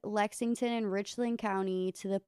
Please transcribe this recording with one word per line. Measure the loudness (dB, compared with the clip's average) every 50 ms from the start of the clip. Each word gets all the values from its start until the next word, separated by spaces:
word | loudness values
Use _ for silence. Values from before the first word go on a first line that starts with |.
| -4
Lexington | -2 0 2 2 0 0 0 0 0 2 2 2 0 2
and | 0 0 0 0
Richland | 0 -2 -2 -2 -2 0 0 0 -2
County | -2 0 0 0 2 2 2 2 0 0 -2
to | -2 -2 0
the | 0 0 -2